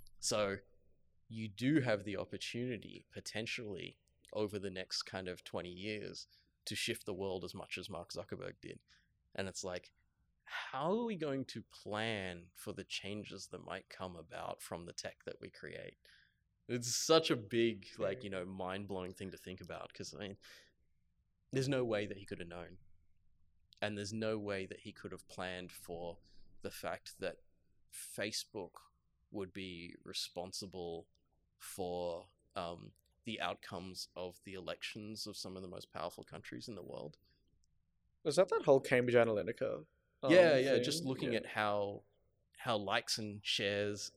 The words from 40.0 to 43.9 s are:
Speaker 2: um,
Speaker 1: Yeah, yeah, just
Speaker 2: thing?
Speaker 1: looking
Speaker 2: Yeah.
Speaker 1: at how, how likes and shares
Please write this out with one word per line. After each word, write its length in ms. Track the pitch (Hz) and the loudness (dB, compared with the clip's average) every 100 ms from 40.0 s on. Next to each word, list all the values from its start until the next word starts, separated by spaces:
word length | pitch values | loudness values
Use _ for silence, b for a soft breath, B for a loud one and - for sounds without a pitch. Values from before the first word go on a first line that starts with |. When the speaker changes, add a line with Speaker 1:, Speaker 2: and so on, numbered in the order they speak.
| _ _ | _ _
Speaker 2:
um, 80 | 139 | 8
Speaker 1:
Yeah, 260 | 180 165 135 | 12 12 10
yeah, 200 | 135 123 | 8 6
just 200 | 127 160 | 4 2
Speaker 2:
thing? 80 | 135 | 0
Speaker 1:
looking 260 | 131 127 | 0 2
Speaker 2:
Yeah. 60 | 110 | 0
Speaker 1:
at 60 | - | 0
how, 560 | 110 104 104 101 110 - _ _ _ _ - | 2 4 4 2 -2 -12 _ _ _ _ -6
how 200 | 127 110 | 2 2
likes 400 | 98 117 - - | 4 4 4 0
and 260 | 107 104 - | -2 -4 -2
shares 640 | - 101 101 104 | 2 4 4 2